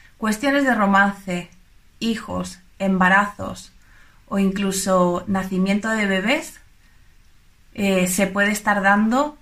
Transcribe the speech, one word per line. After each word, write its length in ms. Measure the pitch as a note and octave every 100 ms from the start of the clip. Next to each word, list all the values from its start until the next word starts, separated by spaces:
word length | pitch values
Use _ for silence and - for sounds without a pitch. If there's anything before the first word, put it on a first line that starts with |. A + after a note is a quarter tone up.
| - -
Cuestiones 480 | A3 G#3+ C#4+ C#4+
de 100 | C4+
romance, 760 | A3 G3 G3 G3+ G3 - F3 E3 - _ - _ -
hijos, 640 | A3+ A3 - F#3 F3+ - - -
embarazos 920 | G3 F#3+ F#3 G3 G3+ - - - - - _ - - - -
o 100 | G3
incluso 840 | G3 F#3+ G3 F#3 G3+ F#3 F3+ F3 -
nacimiento 640 | F#3+ F#3 F#3 F#3+ G3+ A3+
de 160 | A3 G3+
bebés, 540 | F#3+ G#3 D4+ D#4+ - - _ _ _ _ - _ _ _ _ _
eh, 320 | - G3 F#3+ F3+
se 220 | - F#3+
puede 240 | G3 G3+
estar 280 | G#3 - G3+
dando 560 | G3 G3+ A3 B3 D4+ -